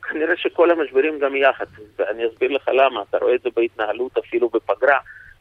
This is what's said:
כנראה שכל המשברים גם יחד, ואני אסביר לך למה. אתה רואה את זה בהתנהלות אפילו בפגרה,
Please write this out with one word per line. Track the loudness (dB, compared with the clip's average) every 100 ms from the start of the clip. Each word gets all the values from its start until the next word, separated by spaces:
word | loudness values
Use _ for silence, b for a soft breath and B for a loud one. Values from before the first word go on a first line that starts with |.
| -8
כנראה | -4 -2 -2
שכל | -2 2 4
המשברים | 2 0 0 0 0
גם | -2 2
יחד, | 2 0 -4 -14 -12 -6
ואני | -4 -2 -4
אסביר | -2 -2
לך | -2 0
למה. | 2 2 0 -4
אתה | -2
רואה | 0 0
את |
זה | -2 -2
בהתנהלות | -2 -2 -6 -4 -6 -6
אפילו | -4 -2 0
בפגרה, | 0 -2 0 2 2 B B B _